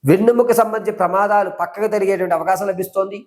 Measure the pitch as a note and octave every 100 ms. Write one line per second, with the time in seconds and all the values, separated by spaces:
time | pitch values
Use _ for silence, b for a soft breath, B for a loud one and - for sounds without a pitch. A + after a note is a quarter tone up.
0 | C3+ F3+ A3+ A#3+ A#3+ A3+ G#3+ G#3+ G3+ G3+
1 | F3+ F#3+ G#3 G#3 F#3+ - F3 G3+ G#3+ G#3+
2 | F#3+ F#3+ F3+ E3 D#3+ F#3+ G3+ F#3 F#3 G3
3 | F#3+ G3+